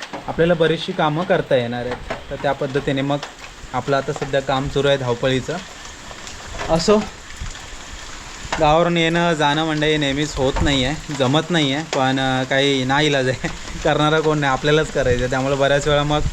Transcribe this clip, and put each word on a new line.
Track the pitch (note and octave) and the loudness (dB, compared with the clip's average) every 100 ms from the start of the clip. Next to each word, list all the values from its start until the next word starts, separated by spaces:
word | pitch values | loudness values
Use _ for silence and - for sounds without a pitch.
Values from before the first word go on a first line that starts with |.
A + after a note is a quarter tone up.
| - - - | -14 -12 -6
आपल्याला | - E3+ | 2 2
बरीचशी | E3 D#3+ D#3+ - | 4 2 0 -2
कामं | F#3 D3+ D#3 | 0 0 0
करता | F#3+ E3 - C3 | 0 0 2 0
येणार | A#2 A#2+ B2 | 0 -4 -6
आहेत. | A#2+ - - - | -8 -8 -10 -10
तर | C#3 | -4
त्या | C#3+ | -2
पद्धतीने | C3+ C#3+ C#3 C#3 C3+ | -2 -2 -2 -2 -2
मग | C#3 C#3+ - - - - - | 0 -2 -4 -14 -18 -16 -8
आपलं | B2+ C#3 C3+ | -6 0 0
आता | C3+ | 0
सध्या | C#3+ C#3+ C#3 | -4 -2 -2
काम | C3+ C3 C#3+ | 0 -2 0
सुरू | C#3+ C#3 | 0 2
आहे | C#3 | 2
धावपळीचं. | B2 A#2+ C3 C3 C3+ F3+ - - - - - - - - - - - | 0 0 0 0 -2 -8 -8 -16 -16 -16 -16 -14 -14 -14 -12 -8 0
असो, | E3 G#3 G#3 - - - - - - - - - - - - - - - - | 2 4 4 2 -10 -16 -10 -10 -10 -14 -14 -14 -14 -14 -14 -14 -12 -6 2
गावावरून | D3+ E3 E3+ E3+ | 4 6 4 2
येणं | E3 E3+ E3+ | 2 2 2
जाणं | D#3 C#3+ D3+ D#3+ | 2 2 2 0
म्हणजे | D3+ D3+ D#3 | 0 2 2
नेहमीच | C#3 C#3 D3+ - | 0 0 -2 0
होत | C3 - | 0 2
नाही | D3 C#3 | 2 2
आहे, | B2+ D#3 - | 0 -2 -6
जमत | C#3 B2+ D#3 D#3+ | 0 2 2 2
नाही | E3+ C#3 | 2 2
आहे, | C#3+ D#3+ C#3 | 0 -2 0
पण, | C3 C3+ | 2 2
अ, | C3 C3 C3 | 0 0 0
काही | C3+ C#3+ C3+ | 2 2 2
नाईलाज | B2+ C#3+ D3+ C#3 B2+ | 2 2 2 2 0
आहे, | B2+ E3+ | -2 -4
<laughs> | - - F3 | -8 -10 -2
करणारा | D#3+ D3 D3+ D#3+ | 0 2 4 4
कोण | D#3 D3+ | 2 2
नाही, | C#3 | 0
आपल्यालाच | C3 D3 D3+ D3+ | 0 2 2 2
करायचं | D3 B2+ B2 | 0 2 2
आहे. | B2 | 0
त्यामुळे | C3 C3+ C#3 | 0 0 2
बऱ्याच | C3+ C#3+ D3 | 4 2 2
वेळा | D3 | 2
मग | D3 D3+ - | 2 2 0